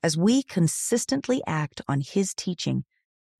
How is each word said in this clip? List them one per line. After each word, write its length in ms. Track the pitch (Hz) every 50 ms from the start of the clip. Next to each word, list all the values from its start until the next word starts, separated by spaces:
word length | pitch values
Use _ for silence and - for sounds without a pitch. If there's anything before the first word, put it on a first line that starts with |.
As 140 | - 170 147
we 260 | 160 170 208 247 269
consistently 1000 | 269 - - 185 170 156 - - - - - 240 - - 262 277 - - 254 262 -
act 360 | - 160 156 151 - _ - - -
on 120 | 139 139
his 320 | 139 - - 196 196 185
teaching, 520 | - - - - 180 - - - 131 131 131 _ _ _ _ _ _ _ _ _ _ _